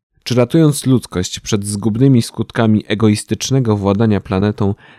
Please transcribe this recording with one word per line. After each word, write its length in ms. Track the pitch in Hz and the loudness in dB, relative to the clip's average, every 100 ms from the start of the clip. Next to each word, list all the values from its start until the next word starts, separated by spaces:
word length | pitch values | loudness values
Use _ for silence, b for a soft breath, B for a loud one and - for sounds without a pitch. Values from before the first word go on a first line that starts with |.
| _ _ | _ _
Czy 120 | - | -4
ratując 520 | 120 120 165 151 143 127 | 0 2 4 2 2 0
ludzkość 540 | 127 - 90 92 - | 0 0 -6 -6 -8
przed 260 | - 104 104 | -6 -4 -4
zgubnymi 560 | 104 110 110 139 123 | -4 -2 2 4 4
skutkami 600 | - - 110 - 113 107 - | 0 -6 -6 -2 2 2 0
egoistycznego 880 | 107 110 104 - 110 - 135 117 104 | 0 0 0 -2 -6 -2 0 0 0
władania 440 | 98 101 113 101 | 0 2 0 0
planetą, 540 | - 95 104 101 98 101 b | -2 -2 -2 -2 -4 -4 b